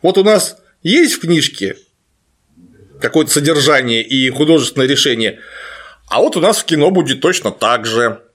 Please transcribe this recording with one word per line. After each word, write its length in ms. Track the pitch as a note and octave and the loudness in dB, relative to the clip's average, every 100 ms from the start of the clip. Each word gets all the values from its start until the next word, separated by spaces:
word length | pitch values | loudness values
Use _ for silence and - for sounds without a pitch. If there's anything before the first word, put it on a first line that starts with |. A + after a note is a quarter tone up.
Вот 160 | - F#3+ | 2 2
у 60 | |
нас 340 | G3 G#3+ - - _ _ | 2 2 0 -10 _ _
есть 300 | D#3+ C4 D#4 | -2 2 2
в 60 | - | 0
книжке 560 | E3 E3+ C3+ - F#2+ - _ _ _ _ _ _ _ _ - _ _ - | 0 0 0 -6 -8 -8 _ _ _ _ _ _ _ _ -20 _ _ -6
какое-то 320 | A#2+ D#3 D#3 | -2 0 2
содержание 720 | D3+ C#3+ D3+ C#3 C#3+ B2+ A2+ | 0 0 0 2 2 2 -2
и 260 | A2 C3+ C3 | -2 -2 -2
художественное 580 | B2+ D3+ D#3+ A#2+ - C3 | 0 2 2 2 -2 0
решение, 520 | C#3 C#3+ A#2 A2 - - - - - - - _ | 0 0 0 -4 -6 -20 -20 -20 -20 -20 -20 _
а 100 | A#2 | 0
вот 160 | D4+ F#3+ | 0 2
у 60 | |
нас 160 | F3 A3 | 0 0
в 80 | - | -2
кино 260 | D#3+ D3 | 0 2
будет 300 | F#3+ C#3+ C3+ | 2 -2 -2
точно 300 | D3+ F3+ G#2 | -2 -2 -6
так 340 | - A2 A#2+ A2+ | -4 -2 -2 -2
же. 360 | A2+ A#2+ G2 _ | -2 -2 -4 _